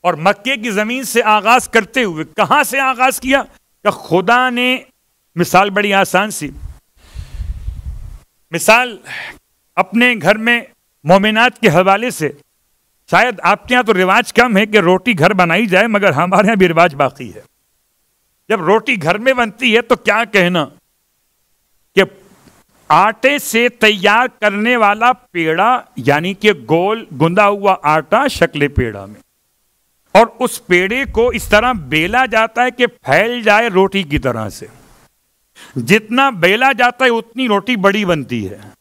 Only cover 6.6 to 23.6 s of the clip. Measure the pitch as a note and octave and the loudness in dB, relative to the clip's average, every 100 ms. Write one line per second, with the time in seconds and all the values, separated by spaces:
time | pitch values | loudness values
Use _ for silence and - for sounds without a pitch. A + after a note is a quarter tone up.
6.6 | - - _ _ _ - - - - - | -18 -18 _ _ _ -18 -14 -12 -10 -8
7.6 | - - - - - - _ _ _ E3 | -10 -12 -14 -14 -16 -20 _ _ _ -4
8.6 | - A3+ B3 G3+ - - - - _ _ | 2 2 0 -8 -16 -16 -16 -20 _ _
9.6 | _ - F#3+ A3+ B3 A3+ E3 G#3+ A3+ A#3+ | _ -6 -2 2 2 2 -2 -2 -2 -4
10.6 | - _ _ _ C#3+ F#3+ G#3+ G#3+ B3 - | -4 _ _ _ 2 2 4 0 0 0
11.6 | G#3 D#3 F#3 G3 A#3+ - D3 - _ _ | 2 2 2 0 -2 -4 -6 -8 _ _
12.6 | _ _ _ _ _ F3 A#3+ G#3 F3 G3+ | _ _ _ _ _ 0 0 0 0 -2
13.6 | - B3 A3+ F#3+ F#3 G#3+ - - B3 G3 | 0 -2 0 0 2 2 0 0 2 2
14.6 | G#3+ G#3 F3 F#3 B3 G3 E3 G3+ E3+ F3 | 2 2 4 2 0 2 2 2 2 2
15.6 | A3+ F#3 A3+ G3+ G3+ C#3 F3+ F#3 G#3 A3 | 2 2 2 2 2 2 2 2 2 2
16.6 | F3+ D#3+ F3 C#3 C3+ - A#2+ G#2 _ _ | 2 4 2 2 -2 -2 -16 -16 _ _
17.6 | _ _ _ _ _ _ _ _ _ G#3+ | _ _ _ _ _ _ _ _ _ -4
18.6 | E3 A3 A3 A#3 D3+ G3 B3 B3+ A#3 - | 0 0 0 -4 -2 -2 0 0 -2 -2
19.6 | B3+ A3 A#3+ B3 - G#3 A3+ G3+ F3 F3+ | 0 0 0 -2 0 -2 0 0 2 0
20.6 | C3+ _ _ _ _ _ _ _ _ _ | -4 _ _ _ _ _ _ _ _ _
21.6 | _ _ _ - F#3+ - _ _ _ _ | _ _ _ -2 -2 -4 _ _ _ _
22.6 | _ _ _ D3+ G3+ G#3+ C4 C#4+ - A3 | _ _ _ 2 2 0 -2 -2 -2 -2